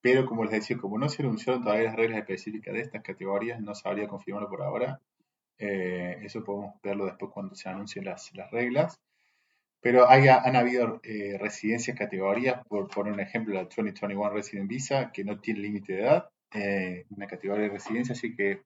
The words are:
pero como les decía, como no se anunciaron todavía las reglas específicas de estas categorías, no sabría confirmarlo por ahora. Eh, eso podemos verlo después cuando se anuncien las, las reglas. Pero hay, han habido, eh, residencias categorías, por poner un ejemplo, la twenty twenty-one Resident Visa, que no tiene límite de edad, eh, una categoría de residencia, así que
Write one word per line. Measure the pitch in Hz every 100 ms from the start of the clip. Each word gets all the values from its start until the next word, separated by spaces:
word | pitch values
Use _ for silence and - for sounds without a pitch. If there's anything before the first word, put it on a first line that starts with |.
pero | 123 131 127
como | 113
les | 107
decía, | 107 - 117
como | 98 107
no | 143
se | -
anunciaron | 139 110 - 127
todavía | 113 104
las | 113 110
reglas | 113 110
específicas | 104 92 - 107 104
de | 104
estas | 110 110
categorías, | - 95 95 101 113 117
no | 104
sabría | 101 98 101 104
confirmarlo | 98 - 101 104
por | 95
ahora. | - 117 131 143 _ _ _ _ _ _
Eh, | 104 98 90 90 90 87
eso | 101 113
podemos | 101 101 104 -
verlo | 101 101 95
después | - 98
cuando | - 98
se | - -
anuncien | 95 107 101
las, | 95 87 -
las | 92 101
reglas. | 117 123 131 175 - _ _ _ _ _ _ _ _
Pero | 123 123 123
hay, | 135 135
han | 131 131 127
habido, | 120 123 113 -
eh, | - 107 101 98
residencias | 104 - 107 117 117 120
categorías, | 104 95 95 107 127 123 -
por | 104 92
poner | - 104
un | 101
ejemplo, | 98 113 110
la | 95 90
twenty | - 107 98
twenty-one | 101 98 104
Resident | 104 101 98 98
Visa, | 127 135 139 120
que | -
no | 98 101
tiene | - 104
límite | 101 104 101
de | 95
edad, | 117 151 - _ _
eh, | 107 101 98 92 90 -
una | 101 101
categoría | 90 98 104
de | 107
residencia, | 101 - 113 123
así | 120 117 -
que | 101 98